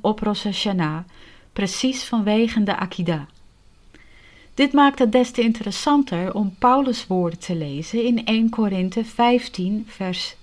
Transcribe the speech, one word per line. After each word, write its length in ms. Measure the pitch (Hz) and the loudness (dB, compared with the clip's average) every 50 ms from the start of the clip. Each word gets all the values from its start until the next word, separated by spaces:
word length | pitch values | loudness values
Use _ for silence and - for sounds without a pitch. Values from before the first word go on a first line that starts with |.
op 200 | - 208 214 214 | -2 -2 -2 0
Rosh 240 | 214 208 208 196 - | -2 -2 -2 -2 -4
Hashanah, 540 | 208 190 - - 208 196 180 160 151 156 160 180 - - - - - - - - - | -4 -4 -4 -2 -2 -2 0 -2 -2 -4 -6 -10 -12 -18 -20 -20 -20 -20 -20 -20 -10
precies 520 | - - 202 185 - - - 262 262 262 - | -4 -4 -4 -2 -2 -2 -2 -2 -2 -4 -6
vanwege 580 | - 240 226 202 214 214 220 233 226 - 226 | -4 -2 0 2 2 2 2 2 2 2 0
de 140 | 208 202 196 | 0 0 0
Akida. 500 | - - 180 - - 175 170 165 156 143 - - - - - _ _ _ - - _ _ - - - - - - - - - - - - - - | -4 -4 -6 -6 -4 -2 -2 -2 -2 -4 -10 -18 -20 -20 -20 _ _ _ -20 -20 _ _ -20 -20 -20 -20 -20 -20 -20 -20 -20 -20 -20 -20 -6 -2
Dit 180 | - 277 277 | 0 2 4
maakt 260 | 285 285 285 277 269 - | 4 6 4 4 4 2
het 140 | 262 220 | 2 4
des 180 | 214 254 247 240 | 4 2 2 2
te 100 | - - | 0 0
interessanter 920 | 233 226 226 226 - 208 190 - - 302 285 285 277 - 180 170 180 190 - | 0 0 0 -2 -4 -8 -6 -2 0 2 4 4 2 2 -2 -4 -2 -2 -2
om 200 | 208 208 196 180 - | -2 -2 -4 -2 2
Paulus' 480 | - 247 254 277 277 262 233 - - | 4 4 4 4 2 0 -2 -4 -2
woorden 320 | - 185 185 175 170 165 - | -2 0 0 0 0 -4 -6
te 160 | - - 175 | -6 -6 -4
lezen 480 | 165 156 143 139 147 160 - - 233 226 | -4 -4 -6 -6 -8 -6 -4 -2 -2 0
in 220 | 247 240 226 226 | 2 0 0 0
één 220 | 220 220 226 226 226 | 0 2 2 2 2
Korinthe 560 | 226 - 220 202 190 185 180 190 - 226 226 | 2 0 0 0 0 -2 -2 -2 -2 -4 -6
vijftien, 800 | 226 - - 240 240 247 247 247 - - - 180 185 208 214 220 - | -4 0 2 4 4 4 2 2 -2 -8 -6 -4 -4 -4 -4 -6 -8
vers 480 | - - 190 185 180 180 - - - - | -10 -8 -6 -6 -4 -6 -8 -10 -12 -16